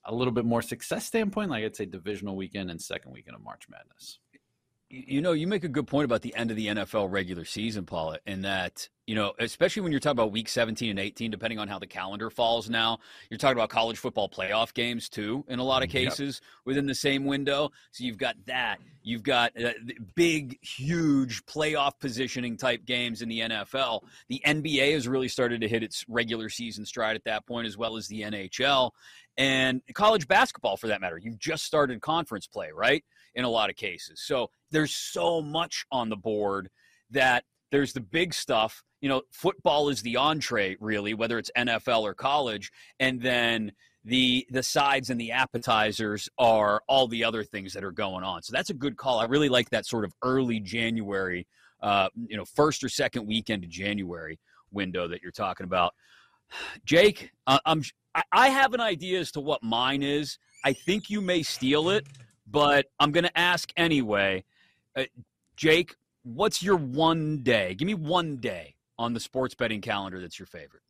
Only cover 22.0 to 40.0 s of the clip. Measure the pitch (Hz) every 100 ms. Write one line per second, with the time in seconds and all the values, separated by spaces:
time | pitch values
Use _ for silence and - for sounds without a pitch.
22 | 139 117 127 139 123 113 131 120 - 123
23 | 120 113 117 113 113 110 101 135 127 110
24 | - - _ 135 147 151 151 139 139 156
25 | 120 131 127 - 120 117 110 113 110 -
26 | - 117 117 113 107 - 120 104 104 -
27 | 110 110 113 107 _ 120 113 101 113 110
28 | 101 107 107 107 92 - 131 139 123 _
29 | - - _ - 135 135 131 127 - -
30 | 214 220 143 190 254 - 117 98 113 101
31 | 95 82 110 113 151 156 - 156 139 120
32 | - 165 160 104 - 107 82 78 113 151
33 | _ _ _ 120 127 113 104 90 104 85
34 | - 80 - 135 113 _ _ 156 151 -
35 | - 185 170 165 147 156 170 - - 131
36 | 113 107 113 107 104 98 95 _ _ _
37 | _ 135 131 123 - _ _ 139 135 139
38 | 107 160 180 - - 120 110 - _ _
39 | 139 135 - - 175 - 175 151 147 123